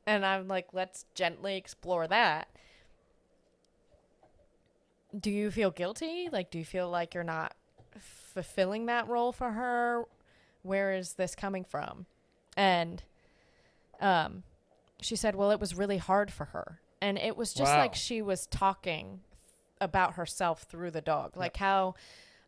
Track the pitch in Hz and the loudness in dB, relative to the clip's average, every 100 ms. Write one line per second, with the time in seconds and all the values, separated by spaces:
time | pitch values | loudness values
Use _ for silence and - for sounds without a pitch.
0 | - 208 196 190 190 190 180 185 185 - | 0 2 4 0 0 -4 -2 -4 -4 -6
1 | - - 175 170 196 190 - - 175 175 | -12 0 0 0 -4 -4 -6 -12 -2 0
2 | 165 208 214 156 - - - - _ _ | 4 4 4 2 -4 -16 -20 -20 _ _
3 | _ _ _ _ _ _ _ _ _ _ | _ _ _ _ _ _ _ _ _ _
4 | _ _ _ _ _ _ _ _ _ _ | _ _ _ _ _ _ _ _ _ _
5 | _ 208 208 202 208 202 196 - 175 220 | _ -6 -2 0 0 2 2 2 -4 -4
6 | 320 349 349 233 175 170 160 185 175 175 | -6 -4 -4 -4 -4 -8 -6 -4 -2 -2
7 | 170 175 170 160 160 - _ _ - 202 | -2 -4 -4 -4 -4 -8 _ _ -20 -20
8 | - - - 190 170 - 185 214 233 240 | -20 -20 -12 -10 -6 0 2 2 -2 -2
9 | 214 240 240 240 247 214 247 240 240 240 | 0 0 0 0 -4 -2 -2 0 2 0
10 | - _ _ _ _ _ 185 196 196 190 | -4 _ _ _ _ _ -2 0 2 0
11 | 180 - 180 - 196 190 185 - - - | -4 -4 -4 -2 -4 -4 -4 -6 -6 -10
12 | 180 _ _ _ _ - 196 175 165 180 | -18 _ _ _ _ 4 6 6 2 -6
13 | - _ _ _ _ _ _ _ _ - | -14 _ _ _ _ _ _ _ _ -2
14 | 202 175 - 185 - _ _ _ _ - | 2 4 2 -4 -16 _ _ _ _ -10
15 | - 226 220 196 202 208 202 175 202 190 | -6 0 0 4 4 4 0 -2 -2 0
16 | 180 196 202 - 143 - - 165 _ - | 2 2 2 -4 -8 -8 -10 -14 _ -4
17 | 202 196 226 - 226 - 269 147 254 - | -2 -2 -2 -4 -4 2 4 6 4 0
18 | - 233 202 185 - - 196 190 185 156 | -4 -2 -2 -2 -2 0 2 2 -4 -6
19 | 185 190 - - - - _ - 190 190 | -6 -16 -18 -20 -20 -20 _ -4 0 4
20 | 185 175 170 - 175 160 - 165 175 160 | 2 0 -6 0 0 0 -6 -8 -6 -4
21 | 156 147 - 180 175 - 196 196 185 - | 0 0 -2 -4 -4 0 4 4 2 -2
22 | - - - - | -18 -20 -20 -20